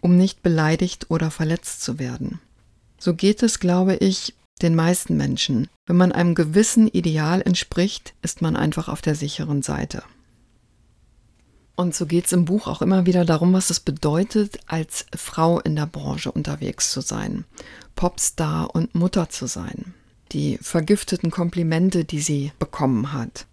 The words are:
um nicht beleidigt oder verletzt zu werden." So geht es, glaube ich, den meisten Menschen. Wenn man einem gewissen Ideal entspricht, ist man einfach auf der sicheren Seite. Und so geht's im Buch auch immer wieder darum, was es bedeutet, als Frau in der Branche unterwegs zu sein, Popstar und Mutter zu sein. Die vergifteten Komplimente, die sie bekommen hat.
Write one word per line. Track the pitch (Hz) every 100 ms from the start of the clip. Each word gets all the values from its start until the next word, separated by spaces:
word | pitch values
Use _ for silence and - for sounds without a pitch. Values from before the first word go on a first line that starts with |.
um | 180 180
nicht | 190 -
beleidigt | 180 160 156 160 180 - -
oder | 165 160
verletzt | - 156 170 - -
zu | - 156
werden." | 127 127 - - _ _ _ _ _ _
So | -
geht | 165 196 208
es, | 226 -
glaube | 180 180 185 190
ich, | 190 190 - - _ _
den | 170
meisten | 165 165 180 - 156
Menschen. | 139 131 - 123 135 _ -
Wenn | 175
man | 180
einem | - 175
gewissen | 165 156 175 220 - 220
Ideal | 185 170 156 151 180
entspricht, | - 175 - - 190 - - _
ist | - -
man | 165 160
einfach | 151 151 160
auf | 147
der | -
sicheren | 151 147 - - 143
Seite. | 135 147 135 - - _ _ _ _ _ _ _ _ _ _ _ _ _ _ _ _ -
Und | 180
so | - 156
geht's | 170 175
im | 180
Buch | 165 202 -
auch | -
immer | 165 190 180
wieder | 180
darum, | 170 160 170
was | 185 -
es | -
bedeutet, | - 147 156 156 202 220 202 - -
als | 165 156 - -
Frau | - - - 165 170
in | - 151
der | 165
Branche | 151 139 139 135
unterwegs | - 147 143 151 - -
zu | -
sein, | - - 52 - - - - - -
Popstar | - 175 - - - 156 160 165
und | 165 165 175
Mutter | 175 190 165
zu | - -
sein. | - 82 - - - _ _ _
Die | 147 147 -
vergifteten | - 170 156 202 - 180 170
Komplimente, | - 170 175 165 160 185 180
die | 156 151
sie | 147 147 139 -
bekommen | - - 139 120 135
hat. | 143 113 - -